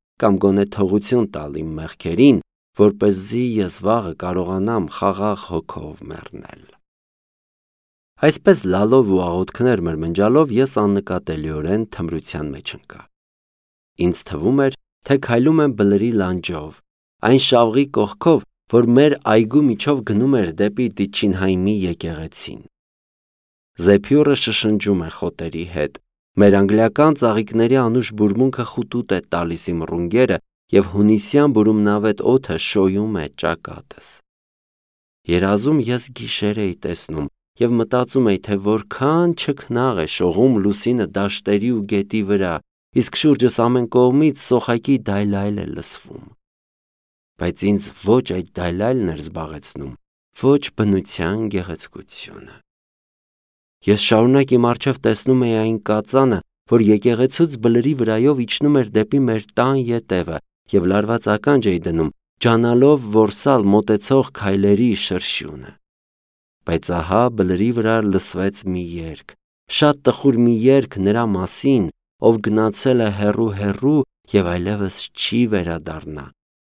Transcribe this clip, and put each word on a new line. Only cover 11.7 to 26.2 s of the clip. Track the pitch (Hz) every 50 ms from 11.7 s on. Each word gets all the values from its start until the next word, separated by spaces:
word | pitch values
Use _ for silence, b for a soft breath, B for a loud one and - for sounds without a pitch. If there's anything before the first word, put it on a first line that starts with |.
| 101 107 113
թմրության | 107 - - 90 80 85 78 - - - 78 78 73
մեջ | 69 71 - -
ընկա։ | - - _ - - - - _ _ _ _ _ _ _ _ _ _ _ _ _ _ _ _ _ _ -
Ինձ | 87 90 85 - -
թվում | - 85 73 80 107 135 139
էր, | 139 135 - - _ _ _ _ -
թե | - 139
քայլում | 139 139 - 120 117 127 156 160 160
եմ | 151 143 117
բլրի | 104 104 101 101 98 110 120 117
լանջով, | 104 95 92 92 90 85 - 85 76 76 76 - _ _ _ _ _ _ _ _ _ -
այն | 110 131 131
շավղի | - - 127 120 117 113 110 135 143
կողքով, | 139 - 117 107 101 - - - 170 160 113 - _ _ _ _
որ | - - 120 120
մեր | 117 120 131 147 151 139 - -
այգու | - 107 113 117 107 123 147 147
միջով | 131 113 104 - 151 147 131
գնում | 104 113 104 101 123 139 139
էր | 117 98 85
դեպի | 80 80 101 104 101 - 127 113
Դիչինհայմի | - - 101 98 - - - 101 92 92 95 95 92 90 92 101 107
եկեղեցին։ | 104 92 87 85 - - 85 82 76 80 78 - - - - - - - _ _ _ _ _ _ _ _ _ _ _ _ _ _ _ _ _ _ _ _ _ _ -
Զեփյուրը | 87 95 101 101 104 - 135 147 147 143 139
շշնջում | - - 113 107 - - 107 107 101 - 104 98 90
է | 82 80
խոտերի | - - - 85 - - 85 82 78 80 85
հետ, | 85 90 73 76 69 - - _ _ _ _